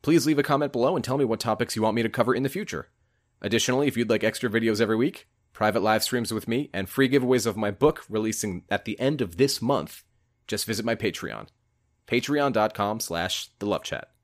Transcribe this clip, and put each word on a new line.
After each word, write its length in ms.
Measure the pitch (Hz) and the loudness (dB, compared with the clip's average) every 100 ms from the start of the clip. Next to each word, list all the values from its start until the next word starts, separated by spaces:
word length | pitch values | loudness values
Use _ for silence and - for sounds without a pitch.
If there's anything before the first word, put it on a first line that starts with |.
Please 240 | - 165 139 | 4 4 4
leave 140 | 147 | 0
a 40 | |
comment 280 | 143 143 147 | 2 0 0
below 240 | 123 123 170 | 0 0 0
and 80 | |
tell 140 | 123 135 | -2 0
me 80 | 131 | 0
what 140 | 110 | 0
topics 360 | 120 107 117 - | -2 -2 -2 0
you 60 | |
want 140 | 110 110 | 0 2
me 80 | |
to 60 | 113 | -2
cover 260 | 120 117 117 | 0 0 2
in 80 | |
the 60 | 135 | 0
future. 400 | 180 214 78 - _ _ _ _ _ | -4 -8 -8 -10 _ _ _ _ _
Additionally, 460 | 95 113 - 127 143 | -2 0 2 2 2
if 100 | 117 | 0
you'd 120 | 117 | 0
like 140 | 110 | 2
extra 260 | 107 110 123 | 0 -2 0
videos 300 | 110 113 107 | 2 2 2
every 160 | 110 110 | 2 2
week, 320 | 139 - - _ _ | 0 -2 -20 _ _
private 280 | - 107 104 | 0 0 2
live 220 | 104 110 | 2 2
streams 300 | - 123 113 | 0 -2 -2
with 140 | 110 107 | -4 -2
me, 220 | 117 147 | -4 -2
and 140 | 95 98 | -6 -6
free 220 | - 135 | 2 4
giveaways 380 | 139 127 127 113 | 4 4 2 2
of 100 | 107 | -2
my 140 | 104 | -4
book 340 | 101 139 - - | 2 2 2 -4
releasing 540 | 107 110 107 107 87 - | -2 -2 -2 -4 -6 -4
at 160 | 101 - | -4 -4
the 140 | 107 | -2
end 220 | 131 147 | -2 0
of 160 | 107 85 | -4 2
this 240 | 139 - | 2 2
month, 420 | 117 135 73 - _ _ _ _ - | 0 0 -2 -12 _ _ _ _ -8
just 200 | 107 - | -6 -4
visit 200 | 107 113 | -4 -2
my 100 | 113 | 0
Patreon, 520 | 110 85 - 53 52 _ _ _ _ _ - | -2 -4 -8 -10 -14 _ _ _ _ _ -2
patreon 440 | 120 131 147 143 | 0 2 0 2
dot 220 | 113 107 | 2 0
com 260 | - 101 110 | 0 -2 -2
slash 500 | - 82 90 - - _ | -4 -4 -2 -4 -8 _
the 60 | 104 | -2
love 180 | 92 | -2
chat. 280 | - - - _ | -4 -8 -10 _